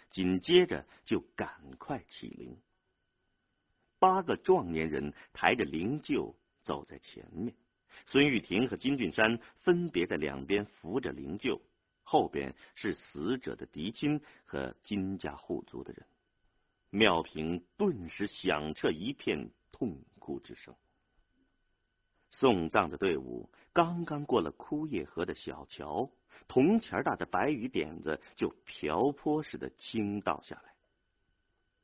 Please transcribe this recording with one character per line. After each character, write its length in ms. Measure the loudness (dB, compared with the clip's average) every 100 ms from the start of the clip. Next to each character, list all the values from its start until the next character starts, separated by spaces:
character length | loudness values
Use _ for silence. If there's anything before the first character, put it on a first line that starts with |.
| -12
紧 320 | -2 2 2
接 240 | 6 6
着 220 | 6 0 -8 -14
就 160 | -2 -2 -2 -8
赶 400 | -8 -8 -18 -14
快 260 | -8 -8 -10
起 200 | -16 -14
灵。 280 | -14 -16 -18 _ _ _ _ _ _ _ _ _ _ _ _ _ 4
八 220 | 6 6
个 140 | 2 0
壮 360 | 4 4 4
年 160 | -2 0
人 240 | -2 -4 -8 -16
抬 220 | 0 2
着 100 | 4
灵 360 | 0 -2 -2 -4
柩 340 | -2 -2 -2 -8 _ _
走 220 | -6 -6
在 140 | -6 -18
前 300 | -18 -20 -14
面， 220 | -8 -8 -8 _ _ _ -20 0
孙 220 | 4 6
玉 120 | 4
婷 280 | 0 0 0
和 80 | 0
金 200 | -2 0
俊 160 | 0
山 280 | 4 4 2 -6 -2
分 320 | 4 4 4
别 160 | 0 0
在 100 | 0
两 300 | -2 -4 0
边 180 | 0
扶 360 | 0 -10 -6 -4
着 120 | -4
灵 240 | -6 -8 -4
柩， 240 | -2 -4 _ _ _ _
后 240 | 0 2 2
边 260 | -2 -6 -8 -20
是 200 | -8 -6
死 420 | -6 -8 -6 -4 -2
者 160 | -4 -10
的 100 | -10
嫡 240 | -8 -8
亲 300 | -2 0 0 -4 -20 -8
和 280 | -6 -6 -8
金 360 | -6 -2 -2 -4
家 160 | -6 -8
户 260 | -8 -8 -8
族 160 | -14
的 100 | -14
人。 140 | -16 -20 _ _ _ _ _ _ _ _
庙 320 | 4 6 6
坪 440 | 0 -4 -4 -4 -6 -2
顿 320 | 0 0 -6
时 180 | -6 -6
响 460 | -4 0 0 0
彻 180 | -2 -2
一 220 | 0 -4
片 380 | -6 -4 -4 -4 -14 _
痛 280 | -8 -6 -6 -16 -18
哭 220 | -10 -10
之 140 | -10
声。 200 | -18 -20 -20 _ _ _ _ _ _ _ _ _ _ _ _ _ _ _
送 400 | 2 4 4 4
葬 180 | 2 2
的 80 | 2
队 220 | 0 0
伍 320 | -2 -10 -12 _ _
刚 320 | 2 2 2
刚 200 | -4 -6
过 160 | 0 2
了 100 | 0
枯 340 | -4 -6 -6 -4
叶 180 | -4
河 220 | -4 -6 -6
的 80 |
小 320 | -6 -10 -12 -12
桥， 440 | -12 -6 -4 -4 _ _ -20 0
铜 320 | 4 6 6
钱 160 | 2 -2
儿 40 |
大 140 | 0 -2
的 100 | -2
白 240 | 0 0
雨 180 | 0 -2
点 320 | -2 -2 -4
子 220 | -4 -4 -6 -4
就 120 | -4 -4
瓢 460 | -18 -8 -2 2 2
泼 300 | 0 -2 -2
似 160 | -2 -8
的 100 | -10 -10
倾 440 | -6 -2 -2 -2
倒 200 | -2 -2
下 140 | -4 -18
来。 80 | -20 _ _ _ _ _ _ _ _ _ _ _